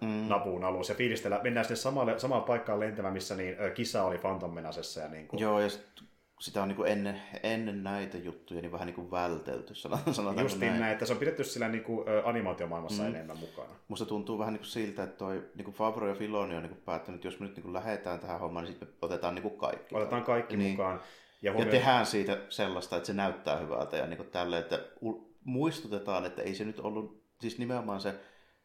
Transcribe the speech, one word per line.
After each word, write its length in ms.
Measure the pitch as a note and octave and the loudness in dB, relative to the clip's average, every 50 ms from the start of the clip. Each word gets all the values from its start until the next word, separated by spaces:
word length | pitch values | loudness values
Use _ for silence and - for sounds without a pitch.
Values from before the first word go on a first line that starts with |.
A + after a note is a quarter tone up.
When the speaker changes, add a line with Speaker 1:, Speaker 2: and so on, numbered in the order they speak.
Speaker 1:
Mm. 280 | A2+ A2 G#2+ G#2+ A2 A2 | -2 -2 0 0 2 4
Speaker 2:
Nabun 360 | G#2 G2 G2 G2 F2+ F2+ F#2 | 4 4 4 2 0 0 2
alus, 240 | F#2 F#2 F2+ F2+ G#2 | 0 0 0 0 0
ja 60 | G#2 | 0
fiilistellä, 460 | - B2 A#2+ A2 G2+ - G#2 G2 G#2 | 2 2 2 2 2 0 2 2 2
mennään 220 | A2 B2 A#2+ A#2+ C3 | 2 2 2 2 2
sinne 100 | - A#2+ | 2 0
samalle, 420 | A2 - C3 C#3 C#3 B2 A2+ A#2 - | 0 0 0 2 2 4 2 2 2
samaan 240 | - C3 C3+ A2+ G#2+ | 2 2 2 4 4
paikkaan 360 | - A#2+ A#2 A2+ - G#2+ G#2 | 4 2 2 2 2 2 2
lentämään, 340 | A2 A2 G#2 G#2+ G2 F#2+ F#2+ | 2 0 0 0 -2 -2 -2
missä 220 | F#2+ - - G2+ | -2 -2 -4 -2
niin, 240 | F#2 F#2 F#2 F#2 - | -2 -2 -2 -2 0
ö, 100 | G#2 F#2+ | 0 0
Kisa 320 | F2+ - A#2 A2+ - A2 F#2+ | 0 0 -2 0 2 2 4
oli 140 | F2+ F2+ F2 | 4 2 2
Phantom 360 | - F#2+ F#2+ F2 F2 F2 E2+ | 0 0 0 0 -2 -4 -4
Menacessa 460 | E2 E2 D#2 D#2+ E2+ D#2 - - - | -4 -6 -6 -6 -6 -6 -6 -6 -6
ja 80 | F2 D2+ | -8 -8
niinku 280 | D#2 D#2 D#2 - - | -8 -10 -10 -4 -2
Speaker 1:
Joo, 240 | G#2 A2 G#2+ G#2 G#2 | 2 4 4 6 6
ja 80 | G#2 G2+ | 4 4
sit 140 | G2+ - - - - - - - - _ _ _ _ - | 0 -4 -10 -14 -20 -20 -20 -20 -20 _ _ _ _ -12
sitä 220 | - - - G#2+ | -10 -4 -2 0
on 60 | G2 G2 | 0 0
niinku 160 | G2 G2+ G#2+ | 2 2 4
ennen, 360 | G#2 G#2 G2+ G2+ G2+ G2+ G2+ - - - - | 4 4 4 2 0 -2 -4 -8 -10 -8 -4
ennen 400 | - A2 A2+ A2+ A2+ A2 G2+ G2+ F#2+ | -2 0 0 0 -2 -2 -4 -4 -2
näitä 340 | G2 G2+ G2+ G2 F#2 - F2+ | -2 -2 -2 -2 -4 -6 -6
juttuja 420 | F2 F2 E2 - - - F2 E2+ | -6 -8 -8 -10 -10 -8 -6 -6
niin 100 | E2+ E2+ | -4 -4
vähän 140 | F2 F2+ F#2 | -4 -4 -4
niinku 240 | F2 F2 F#2 F2+ F2 | -4 -6 -6 -6 -2
vältelty, 640 | F#2 F2+ F2 F2 E2+ D2+ - - - - - - G#2 | 0 2 2 2 0 0 -2 -4 -4 -4 -6 -8 -12
sana-, 240 | - - D2 G2+ - | -10 -4 -2 -2 0
<laughs> 140 | - D#3+ | 2 2
sanotaanko 300 | C3 - G#2 G2+ G2 G#2+ | 0 2 2 2 2 2
Speaker 2:
Justiin 260 | C3 B2+ G2+ G2 G2 F#2+ | 2 2 2 2 2 4
Speaker 1:
näin. 100 | - A2+ | 4 4
Speaker 2:
näin, 120 | A2+ A2 | 4 4
että 140 | G#2+ - A#2+ | 2 2 2
se 60 | A#2+ | 0
on 60 | B2 G#2 | 0 2
pidetty 260 | C#3+ D#3 D#3+ - C3 | 0 0 0 0 -2
sillä 240 | - - B2 A#2 A2 | -2 -2 -2 0 0
niinku, 360 | A2+ A2 A2+ - A2+ A2+ - A2 | 0 -2 -2 -2 -2 -2 2 4
ö, 140 | G#2+ G#2+ - | 4 4 4
animaatiomaailmassa 800 | A#2 A#2 A#2 G#2 F#2+ F2 F2 F2 E2+ E2+ E2+ E2 D#2+ G#2 G#2 | 4 2 2 2 0 0 0 -2 -2 -2 -2 -2 -2 -2 0
Speaker 1:
Mm. 60 | G#2 A2 | 0 -2
Speaker 2:
enemmän 300 | A#2 D#2+ D#2+ D#2 D#2 D#2+ | -2 -4 -6 -8 -10 -10
mukana. 360 | E2 D#2+ - - B1 - - - - - | -10 -10 -10 -10 -12 -12 -14 -14 -10 -8
Speaker 1:
Musta 180 | G#2+ F#2 A2 | -6 -4 -2
tuntuu 320 | G#2 G#2+ G#2 G2+ G2+ A2+ G#2 | -2 -2 -2 -2 -2 -2 0
vähän 140 | G#2+ A2 | 0 0
niinku 140 | G#2+ G#2 - | -2 -4 -6
siltä, 360 | - - A#2+ A2 G2+ G2 - | -6 -4 -2 -2 -2 -2 -4
että 140 | F#2+ F2+ - | -4 -4 -4
toi 260 | - G2+ F#2+ F#2+ F#2 - - - | -4 -4 -2 -2 -4 -6 -8 -10
niinku 180 | - G2 G2+ | -12 -10 -8
Favreau 360 | G2+ - A2 A2 A2+ A#2 G#2+ G2+ | -2 0 2 2 2 2 0 0
ja 60 | G2 | 0
Filoni 400 | G2 A2 G#2 G#2+ G#2 G2 G2 F2 | -2 -2 0 0 0 0 0 -2
on 60 | E2 | -4
niinku 160 | E2 E2 - - - | -4 -6 -10 -10 -6
päättänyt, 340 | - E2+ F2+ - - F2+ F2 | -4 -4 -4 -4 -6 -10 -8
että 80 | - | -8
jos 140 | F#2 F2+ - | -8 -6 -6
me 60 | G2+ | -8
nyt 100 | G2 F#2+ | -10 -10
niinku 160 | - F2 F#2 | -10 -8 -6
lähdetään 480 | F2+ F#2 F#2+ A2 G#2+ F#2+ - F2+ F2 E2+ | -6 -4 -2 -2 -4 -4 -2 -4 -4 -4
tähän 200 | - F2 F2 D#2+ | -4 -4 -4 -4
hommaan, 240 | F2 E2 E2+ E2+ E2+ | -4 -4 -4 -4 -6
niin 80 | E2+ | -6
sit 80 | E2+ - | -8 -10
me 60 | - - - - | -14 -16 -10 -6
otetaan 320 | - E2+ F2+ E2+ - F2 F2 | -4 -2 -2 0 0 0 -2
niinku 160 | F#2 G2 G#2 | -2 -4 -4
kaikki. 440 | - - - - - - - - - | -4 -2 -2 -2 -2 -2 -6 -4 -2
Speaker 2:
Otetaan 300 | G#2+ G#2+ A2 A#2+ A#2+ A#2 | 0 0 0 0 0 2
kaikki 320 | - A#2+ A#2+ A#2 - G#2+ | 4 4 2 2 2 2
Speaker 1:
Niin. 140 | G#2 G2 G2 | 2 2 4
Speaker 2:
mukaan. 260 | F#2+ G2 F#2+ F#2 F#2 | 2 2 2 0 0
Ja 60 | - - - - - - - _ _ | -2 -6 -12 -18 -20 -20 -20 _ _
Speaker 1:
Ja 100 | - G2+ | 0 2
Speaker 2:
huomioon 180 | G2 A2 A#2 G#2+ | 4 4 6 6
Speaker 1:
tehdään 360 | G#2+ B2+ B2 C3 B2+ B2 A2 | 6 6 8 8 8 8 6
siitä 320 | G#2+ - G#2 F#2+ G2 G2+ G2 - - | 4 4 2 2 2 0 -2 -2 -4
sellaista, 480 | - - G#2+ F#2+ F#2 F2+ E2+ - F#2 | -2 0 0 0 0 -2 -2 -2 -2
että 100 | F2 F2 | -2 0
se 60 | - | 0
näyttää 440 | G2+ G2 G2 F#2+ E2+ - - - D2 | 0 2 2 2 0 0 0 0 2
hyvältä 400 | D#2 E2+ D2+ C#2+ A#1 D2 - D#2 | 2 0 0 0 0 0 0 0
ja 100 | D#2 C2+ | 0 0
niinku 180 | D2+ E2 D#2+ E2+ | 0 -2 -6 -8
tälleen, 380 | - - F2+ F2 F2 F2 E2+ | -4 -2 0 0 2 2 0
että 160 | E2+ - E2+ D#2 - - - - | 0 0 0 -2 -2 -4 -8 -4
u-, 340 | - A2 A2+ - - - - - - | -2 -2 -2 -4 -6 -16 -20 -10 -4
muistutetaan, 800 | C3 B2+ B2+ D3+ E3 D3+ - - G#2+ G#2 G2+ - G2+ G2 F2+ E2+ | -2 2 2 2 2 2 0 -4 -2 -2 -2 0 2 2 2 0
että 160 | F2+ - - | 0 -2 -2
ei 120 | - F2+ F#2+ | -2 -2 -2
se 100 | G2 G#2+ | -2 -2
nyt 160 | G#2+ G#2+ - | -4 -4 -4
ollut, 440 | - G#2+ G#2+ G#2+ G#2+ G#2 - - _ _ _ - | -4 -2 -2 -2 -4 -6 -10 -16 _ _ _ -6
siis 180 | - A2+ A2 - | -6 -4 -4 -2
nimenomaan 420 | B2 A#2+ B2+ B2 A2+ G#2+ G2+ G2 | -2 -2 -2 -2 -2 -2 -2 -2
se 140 | G2 G#2 F#2+ - - - - - - _ _ _ | -2 -2 -4 -6 -8 -18 -20 -20 -20 _ _ _